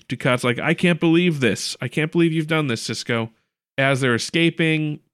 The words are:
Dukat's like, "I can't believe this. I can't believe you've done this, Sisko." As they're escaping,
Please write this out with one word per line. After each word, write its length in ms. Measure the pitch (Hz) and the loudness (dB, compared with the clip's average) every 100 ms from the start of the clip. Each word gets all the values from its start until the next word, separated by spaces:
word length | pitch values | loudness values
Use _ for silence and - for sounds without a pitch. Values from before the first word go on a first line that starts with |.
| - | -8
Dukat's 340 | 123 139 123 | -4 0 0
like, 160 | 123 120 | 0 -2
"I 160 | 147 | -2
can't 240 | 165 180 170 | 0 2 2
believe 400 | 170 165 180 147 | 2 4 2 2
this. 380 | 120 95 - - | 0 0 -4 -8
I 60 | 127 | -6
can't 240 | - 156 | -4 -2
believe 220 | 175 170 | 2 2
you've 160 | 160 156 | 0 -2
done 180 | 160 147 | -2 -2
this, 220 | 113 - | -4 -6
Sisko." 420 | 110 - 117 113 _ _ _ _ - | -6 -4 -2 -4 _ _ _ _ -2
As 220 | 135 135 | 0 2
they're 140 | 131 113 | 2 0
escaping, 840 | - 175 165 165 165 156 151 151 _ | 0 0 2 2 0 0 -2 -8 _